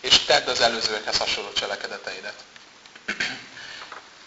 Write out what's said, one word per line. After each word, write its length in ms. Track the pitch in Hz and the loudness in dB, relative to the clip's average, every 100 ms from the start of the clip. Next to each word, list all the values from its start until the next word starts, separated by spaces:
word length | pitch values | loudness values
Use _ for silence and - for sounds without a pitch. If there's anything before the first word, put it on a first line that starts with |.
és 180 | 127 - | 6 4
tedd 300 | - 147 139 | 6 4 4
az 120 | 123 | 4
előzőekhez 560 | 120 113 107 107 117 110 | 4 4 0 -2 0 -2
hasonló 360 | 107 - 101 | 0 -2 -2
cselekedeteidet. 920 | 101 101 101 101 101 101 95 98 - - - - - - - - - - 131 - - - - - - - - | -4 -4 -4 -6 -8 -8 -8 -10 -12 -16 -20 -20 -20 -20 -16 -10 -4 -4 -4 -14 -16 -14 -14 -14 -14 -18 -20